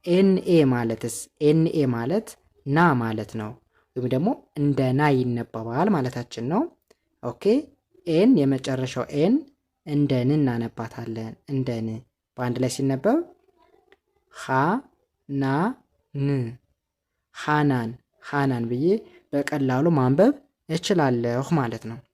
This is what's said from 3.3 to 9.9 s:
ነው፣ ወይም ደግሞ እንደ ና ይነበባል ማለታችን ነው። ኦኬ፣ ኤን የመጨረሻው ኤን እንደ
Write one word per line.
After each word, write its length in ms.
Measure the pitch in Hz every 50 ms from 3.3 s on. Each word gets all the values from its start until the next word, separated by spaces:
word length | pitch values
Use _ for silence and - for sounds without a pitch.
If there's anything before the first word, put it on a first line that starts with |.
| -
ነው፣ 180 | 113 107 104 120 _ _ _ _ _ _ _ _
ወይም 120 | 131 123 127
ደግሞ 200 | 131 131 160 220 294 - _ _ _
እንደ 240 | 151 143 143 139 139 135 127
ና 180 | 127 139 151 151
ይነበባል 760 | 139 127 127 123 120 117 113 _ - 113 110 117 117 139 175 220
ማለታችን 560 | 202 139 127 127 - 123 117 _ - 117 117
ነው። 140 | 131 165 220 330 339 _ _ _ _ _ _ _ _ _ _ -
ኦኬ፣ 200 | 123 - _ - 196 226 285 311 - _ _ _ _ _ _ _
ኤን 240 | 170 160 165 202 254 269
የመጨረሻው 720 | 170 139 135 139 131 - 143 131 127 131 127 - 127 120 - 151
ኤን 180 | 143 156 196 247 311 - - _ _ _ _ _ _ _
እንደ 260 | 165